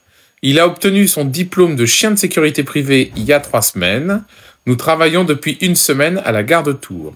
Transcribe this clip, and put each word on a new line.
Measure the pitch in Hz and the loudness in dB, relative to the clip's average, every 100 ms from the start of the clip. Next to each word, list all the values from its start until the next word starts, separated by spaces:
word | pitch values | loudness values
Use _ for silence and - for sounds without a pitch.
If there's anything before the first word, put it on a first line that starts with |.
| _ _ _ _ | _ _ _ _
Il | 135 147 | 0 2
a | 170 | 2
obtenu | 175 202 196 190 | 2 0 2 2
son | 156 | 0
diplôme | 139 147 180 185 170 135 | -2 -4 -2 2 2 2
de | 117 | 0
chien | - 220 | 2 0
de | 208 | 0
sécurité | - 170 156 147 | 0 0 0 0
privée | 139 151 135 135 131 117 | -4 -2 2 2 2 -2
il | |
y | 110 | 0
a | 143 | 0
trois | - 117 | 0 -2
semaines. | - 92 90 113 180 208 - - - _ 127 | -2 -2 -2 -2 -2 -4 -6 -20 -20 _ -4
Nous | 123 | -2
travaillons | 160 160 160 175 | 0 2 2 2
depuis | 170 139 151 - | 0 -2 -4 -2
une | 180 175 | 0 0
semaine | - 135 156 190 113 | 0 0 0 -2 -2
à | |
la | 107 | -2
gare | 107 165 | 0 0
de | 147 | 0
Tours. | 131 - 87 78 | -6 -8 -12 -12